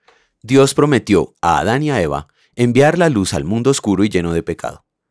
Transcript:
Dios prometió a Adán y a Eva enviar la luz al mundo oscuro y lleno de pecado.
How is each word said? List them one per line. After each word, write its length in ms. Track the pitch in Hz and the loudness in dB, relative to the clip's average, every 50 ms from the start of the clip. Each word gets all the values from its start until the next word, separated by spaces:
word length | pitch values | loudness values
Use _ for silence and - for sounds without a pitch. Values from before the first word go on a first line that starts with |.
| _ _ _ _ _ _ _ _ | _ _ _ _ _ _ _ _
Dios 320 | - 107 131 135 139 135 - | -6 0 2 2 2 4 2
prometió 600 | - 147 147 143 110 - - 98 85 69 - _ _ | 0 0 2 2 0 2 2 2 2 2 -2 _ _
a 180 | - 87 82 76 | -2 0 0 0
Adán 240 | 80 101 120 139 151 | 0 0 -2 -2 -2
y 80 | 151 | -2
a 100 | 139 110 | -2 -2
Eva 280 | 85 73 69 71 76 _ _ _ _ _ _ | -2 -2 -4 -6 -10 _ _ _ _ _ _
enviar 420 | - 123 120 113 127 143 151 170 | -2 -2 0 2 4 2 4 4
la 120 | 175 175 165 | 2 0 2
luz 240 | 135 101 92 - 101 | 2 0 -2 -2 -4
al 100 | 76 71 | -6 -4
mundo 260 | 82 107 117 120 131 | -4 -4 -2 0 0
oscuro 340 | 139 - - 107 95 90 104 | -2 0 -2 -2 0 0 0
y 60 | 110 | 0
lleno 240 | 90 90 85 85 82 | 0 -2 -2 -2 -4
de 100 | 85 80 | -4 -4
pecado. 420 | - 82 - - - - - _ _ _ _ _ _ | -6 -10 -8 -10 -12 -12 -14 _ _ _ _ _ _